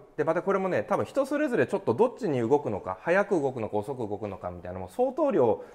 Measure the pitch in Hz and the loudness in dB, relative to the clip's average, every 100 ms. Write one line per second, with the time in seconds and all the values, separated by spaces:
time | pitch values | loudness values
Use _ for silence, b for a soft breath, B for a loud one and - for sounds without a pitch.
0 | - - 143 160 - 196 190 151 104 190 | -8 -2 0 0 0 0 2 0 0 -2
1 | 107 - 269 294 302 233 - 202 - 123 | 0 0 0 0 0 2 2 0 0 2
2 | 247 - 214 135 113 143 143 98 92 92 | 2 2 -2 0 2 2 2 -4 -6 -6
3 | - 180 202 185 139 123 104 104 104 131 | 0 0 2 0 0 -4 -4 -4 -4 -6
4 | 107 101 107 95 92 90 90 90 90 - | -6 -6 -6 -8 -10 -10 -10 -10 -8 -2
5 | 254 269 294 202 120 98 B | 0 2 2 4 4 4 B